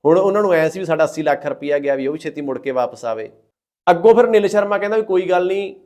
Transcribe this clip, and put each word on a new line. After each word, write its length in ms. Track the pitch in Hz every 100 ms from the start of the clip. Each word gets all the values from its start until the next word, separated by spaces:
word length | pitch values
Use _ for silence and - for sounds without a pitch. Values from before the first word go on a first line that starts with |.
| 143
ਹੁਣ 120 | 175
ਉਹਨਾਂ 240 | 196 202
ਨੂੰ 120 | 208
ਐਂ 160 | 165 156
ਸੀ 100 | 180
ਵੀ 60 | 170
ਸਾਡਾ 180 | 156
ਅੱਸੀ 200 | 156 160
ਲੱਖ 220 | 151 139 147
ਰੁਪਈਆ 340 | 135 143 147
ਗਿਆ, 160 | 143 139
ਵੀ 120 | 135
ਉਹ 60 |
ਵੀ 60 | 151
ਛੇਤੀ 220 | 156 147
ਮੁੜ 180 | 143 127
ਕੇ 120 | 139
ਵਾਪਸ 340 | 127 120 120 120
ਆਵੇ। 260 | 110 110 _ _ _ _ _ -
ਅੱਗੋਂ 260 | 170 208 226
ਫਿਰ 100 | 240
ਅਨਿਲ 220 | 220 202
ਸ਼ਰਮਾ 300 | 208 202 202
ਕਹਿੰਦਾ 200 | 202 220
ਵੀ 60 |
ਕੋਈ 260 | 214 180 185
ਗੱਲ 180 | 180 180
ਨਹੀਂ 280 | 196 196 -